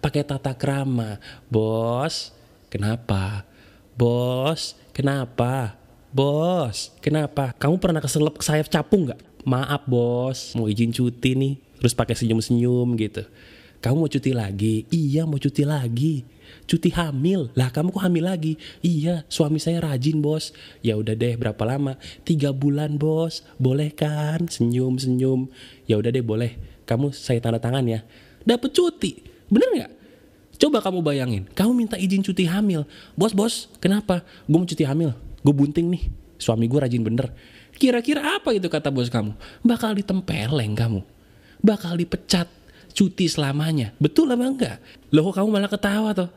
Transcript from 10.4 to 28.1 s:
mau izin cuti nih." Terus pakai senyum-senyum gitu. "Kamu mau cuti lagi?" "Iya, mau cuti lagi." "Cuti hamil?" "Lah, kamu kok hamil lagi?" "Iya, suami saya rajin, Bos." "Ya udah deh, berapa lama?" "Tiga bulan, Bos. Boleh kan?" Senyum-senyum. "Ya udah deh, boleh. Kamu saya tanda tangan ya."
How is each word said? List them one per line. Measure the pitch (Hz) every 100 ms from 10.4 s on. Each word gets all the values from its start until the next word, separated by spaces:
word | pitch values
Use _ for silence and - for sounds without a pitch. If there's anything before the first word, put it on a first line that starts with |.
| -
mau | 120 110
izin | 104 117
cuti | 117 123 123 131
nih." | 131 135 135 _ -
Terus | 120
pakai | - 117 117
senyum-senyum | 117 113 107 120 120 123 123 117
gitu. | 107 - 101 - - - - -
"Kamu | - 139 160
mau |
cuti | 139 131
lagi?" | 127 101 98 110 110 -
"Iya, | 170 147 143 160
mau | 143
cuti | 143 -
lagi." | 143 151 123 117 156 147 - - - - -
"Cuti | 170 185
hamil?" | 175 165 135 156 190 127
"Lah, | - 127
kamu | 151 175
kok | 190
hamil | 185 170 175
lagi?" | 185 156 156 - -
"Iya, | 175 160 160 175 -
suami | - 151 156
saya | 165 170 160
rajin, | 135 139 156
Bos." | 147 156 - - - -
"Ya | 117 107
udah | 110
deh, | 110 120 117
berapa | 113 107
lama?" | 110 135 139 131 - - -
"Tiga | 160 143
bulan, | 135 143 143 151 147
Bos. | 151 156 165 - - -
Boleh | 127 135 151
kan?" | - 151 151 151 165 170
Senyum-senyum. | - 117 123 127 127 131 127 131 131 131 - - - -
"Ya |
udah | 107 117
deh, | 127
boleh. | 117 107 120 - - - -
Kamu | 117 143
saya | 135 - 120
tanda | 117 113
tangan | 117 135 123
ya." | 110 -